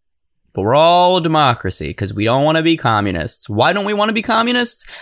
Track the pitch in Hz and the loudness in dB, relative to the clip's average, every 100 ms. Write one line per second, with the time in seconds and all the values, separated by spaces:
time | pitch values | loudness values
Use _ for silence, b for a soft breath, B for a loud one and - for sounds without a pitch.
0 | _ _ _ _ _ - 98 139 165 175 | _ _ _ _ _ -4 2 4 6 6
1 | 180 185 165 156 139 117 92 - 73 - | 4 2 0 2 2 0 -4 -6 -8 -6
2 | 101 101 110 131 147 160 165 165 120 107 | -6 -2 0 2 2 0 0 0 0 0
3 | 101 87 - - - 104 143 196 202 208 | 0 -2 -6 -8 -6 0 0 0 -2 -2
4 | 214 220 214 220 233 247 233 - - B | -2 -2 -2 0 0 0 -2 -4 -8 B